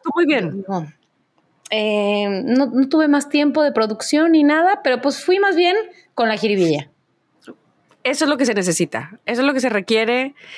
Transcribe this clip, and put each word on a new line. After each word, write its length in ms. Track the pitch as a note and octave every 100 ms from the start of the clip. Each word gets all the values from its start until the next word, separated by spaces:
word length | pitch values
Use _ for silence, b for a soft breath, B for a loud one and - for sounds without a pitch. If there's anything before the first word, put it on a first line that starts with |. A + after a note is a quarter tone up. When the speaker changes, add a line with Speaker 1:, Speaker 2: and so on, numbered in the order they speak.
Speaker 1:
tú 80 | E4
muy 120 | E4+ D#4
bien. 380 | C#4 F3+ G3 F#3+
Speaker 2:
No. 240 | F#3+ D3+ - _ _ _ _ _ _ -
Eh, 720 | A3 G#3+ G#3 G3+ G#3 G3+ F#3+
no, 220 | - B3+ C4+
no 220 | A#3+ C4+
tuve 200 | D#4 D4+
más 200 | C#4+ C#4+
tiempo 340 | D4 D4 D#4
de 100 | D4
producción 600 | - A3 G#3+ - D4 E4
ni 120 | D#4+
nada, 360 | D4 D4+ F4+ G4+
pero 160 | C4+ B3
pues 240 | C4+ C#4
fui 140 | - F#4+
más 180 | G4+ E4+
bien 200 | F4 G4+ G#4+ B B
con 140 | - A3+
la 80 | G#3+
jiribilla. 540 | A3 G3+ E3+ C#3+ C#3+ _ _ _ _ _ - - _ _ _ _
Speaker 1:
Eso 200 | B3 -
es 40 | D4+
lo 80 | C#4+
que 100 | B3
se 80 |
necesita, 640 | G3+ F3+ E3 F3 A2+ D#3 G#3 -
eso 140 | A#3+
es 40 | C4+
lo 80 |
que 60 | C4
se 80 | B3
requiere. 680 | G#3 F#3 A3 A3+ B3 C4+ B B